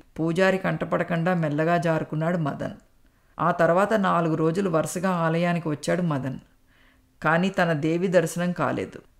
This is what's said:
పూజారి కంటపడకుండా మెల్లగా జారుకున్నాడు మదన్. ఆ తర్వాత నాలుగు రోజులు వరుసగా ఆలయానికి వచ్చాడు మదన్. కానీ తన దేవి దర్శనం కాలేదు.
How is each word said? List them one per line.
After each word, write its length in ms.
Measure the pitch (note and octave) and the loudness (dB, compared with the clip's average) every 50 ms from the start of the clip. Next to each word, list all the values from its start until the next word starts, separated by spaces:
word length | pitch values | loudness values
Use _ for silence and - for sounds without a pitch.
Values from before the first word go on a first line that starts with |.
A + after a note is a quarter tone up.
| - _ - - | -8 _ -6 -4
పూజారి 380 | D#3+ E3 E3 F#3 F#3+ F#3+ F#3+ | -2 0 2 2 2 2 2
కంటపడకుండా 760 | F#3+ F#3 E3+ D#3+ - - E3 F3+ F3 E3+ - F3 E3 E3 F#3 F#3 | 0 0 -2 -2 -4 -2 -2 -2 -2 0 -2 -2 0 0 0 0
మెల్లగా 440 | E3+ D#3+ D3 D3 D3+ D#3+ E3+ F3 | 0 0 0 0 0 2 2 2
జారుకున్నాడు 600 | E3+ E3 E3 D#3+ D#3 D3+ - D3+ D#3 D#3+ E3+ F3+ | 2 2 2 0 0 -2 -4 -4 -2 -2 0 0
మదన్. 340 | E3+ D3+ C#3 C#3+ - - - - - - _ _ _ _ _ _ _ _ _ _ - | 0 -2 -2 -4 -4 -8 -8 -10 -12 -20 _ _ _ _ _ _ _ _ _ _ -2
ఆ 120 | D#3 E3+ | 0 0
తర్వాత 420 | - - E3 E3 E3+ F#3 G#3 G#3 A3 | 2 2 2 4 4 4 2 2 2
నాలుగు 420 | G#3 F#3+ F3+ F3 E3+ E3 D#3+ D#3+ | 0 2 2 2 2 2 0 0
రోజులు 340 | D#3+ D#3+ E3 D#3+ G3+ G3 F3+ | 2 2 0 0 0 0 0
వరుసగా 400 | D#3+ D#3+ D3+ D3+ - F3+ F3 F#3 | 0 0 0 -2 -4 -4 -2 -2
ఆలయానికి 600 | F3+ E3+ E3 D#3+ E3 E3+ F3 F3 E3+ E3+ - D#3 | 0 0 0 0 0 0 0 0 0 -2 -2 -4
వచ్చాడు 320 | D3 C#3+ - E3+ F3 F3+ | -4 -4 -2 -2 0 0
మదన్. 380 | F3+ D#3+ D3 C3 B2+ C3 C3 - - _ _ _ _ _ _ _ _ _ _ _ _ _ _ - - | 0 0 -2 -2 -4 -6 -8 -10 -12 _ _ _ _ _ _ _ _ _ _ _ _ _ _ -4 0
కానీ 260 | D#3 D#3+ E3+ F#3 G3 | 2 2 2 2 0
తన 240 | F#3+ F#3+ F3 E3+ D#3+ | 0 0 2 2 0
దేవి 340 | C#3+ D#3 D#3 E3 F3 F#3 | 0 0 0 0 0 0
దర్శనం 440 | F#3+ F3+ F3 E3 D#3 - E3+ F3 F3+ | 2 2 2 2 2 0 -2 -2 -2
కాలేదు. 500 | E3+ D#3+ C#3 B2 B2+ G#2+ F#2+ - - - - _ _ | -2 -2 -2 -2 -2 -4 -6 -8 -10 -16 -20 _ _